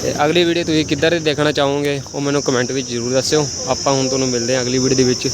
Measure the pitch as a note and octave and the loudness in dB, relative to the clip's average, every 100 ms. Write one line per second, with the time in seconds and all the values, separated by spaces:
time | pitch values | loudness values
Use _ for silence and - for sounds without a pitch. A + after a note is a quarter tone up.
0 | C3+ B2 D3 E3+ E3+ E3+ E3+ D#3 D3+ D3 | -4 0 2 2 2 0 0 0 0 0
1 | D#3+ E3+ D#3 C#3+ D3 D3 C#3+ C#3+ C#3+ C#3+ | 2 2 0 0 0 2 0 0 -2 -4
2 | B2+ C#3+ C#3+ C#3+ C3 B2 B2 C3 B2 A#2+ | -6 -4 0 0 0 0 0 -4 -4 -4
3 | A#2+ C3 B2+ D3+ C#3+ - - B2+ C#3+ C3+ | 0 0 2 0 0 -4 -4 -2 2 2
4 | C3 C3+ C3 A#2+ A#2 C3 B2 C3 C3 C3 | 2 0 0 -2 0 0 0 0 2 2
5 | B2+ B2 C#3 | 2 2 -4